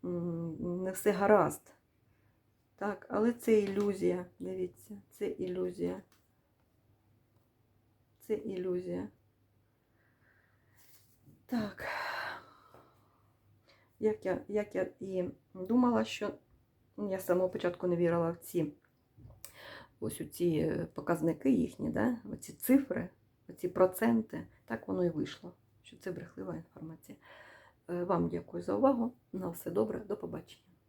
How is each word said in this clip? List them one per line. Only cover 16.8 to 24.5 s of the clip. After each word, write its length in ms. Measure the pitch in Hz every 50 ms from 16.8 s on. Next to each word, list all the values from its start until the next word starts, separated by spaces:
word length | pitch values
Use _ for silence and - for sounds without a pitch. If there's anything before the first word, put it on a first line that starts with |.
| _ _ _
ну, 140 | - 208 202
я 80 | 190 185
з 80 | 190
самого 220 | - 180 180 185 185
початку 380 | 180 190 - 175 175 - -
не 100 | 180 175
вірила 340 | 170 175 170 170 170 170 165
в 60 | 170
ці, 360 | 170 - - - 175 156 147 - _ _ _ _ _ _ _ _ - - - - - _ - - - - - - - - - _ _
ось 200 | - - - -
у 40 | -
ці, 200 | 147 - - 175
е, 420 | 175 160 156 160 160 - - 165 165 -
показники 560 | - - - 170 165 156 165 160 151 - 135
їхні, 400 | 131 98 82 - - - - 80
да? 260 | - - - 247 247 226 - 208 -
Оці 200 | - - - -
цифри, 560 | - - - 254 277 277 - 185 - 175 180 - _ _ _ _ _ _ -
оці 200 | - - - 180
проценти. 800 | - 180 185 185 185 - 226 233 233 226 220 - - - 170 -